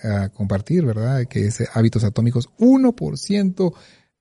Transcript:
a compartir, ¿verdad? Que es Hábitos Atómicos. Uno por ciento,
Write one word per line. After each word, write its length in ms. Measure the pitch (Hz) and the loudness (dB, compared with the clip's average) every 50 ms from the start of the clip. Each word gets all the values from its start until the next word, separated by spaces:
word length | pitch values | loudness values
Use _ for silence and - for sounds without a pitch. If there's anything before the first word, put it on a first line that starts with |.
| - | -4
a 260 | 113 104 101 98 98 | -4 -2 -2 -2 -4
compartir, 560 | - - 104 98 101 95 104 - 156 180 160 | -6 -6 -4 -2 -2 -4 -2 -2 0 0 0
¿verdad? 400 | 123 110 110 110 123 135 131 120 | 0 -2 -2 -2 -2 -2 -2 -2
Que 220 | - - - 104 | -2 -2 -2 -2
es 160 | 104 110 - 117 - - | -2 -2 -2 -4 -4 0
Hábitos 300 | 117 113 113 - 110 113 | 2 2 2 2 0 -2
Atómicos. 460 | 101 - - 117 120 123 135 135 - _ - | -2 0 0 0 0 0 -2 -4 -6 _ 2
Uno 360 | 214 247 269 269 262 247 226 | 4 6 6 6 4 2 0
por 220 | - 165 151 147 | -2 -6 -8 -8
ciento, 560 | 139 - - 196 202 196 190 180 - 190 170 - - - - _ _ _ _ _ _ | -8 -6 -4 -2 0 0 0 0 0 -2 -2 -2 -6 -16 -20 _ _ _ _ _ _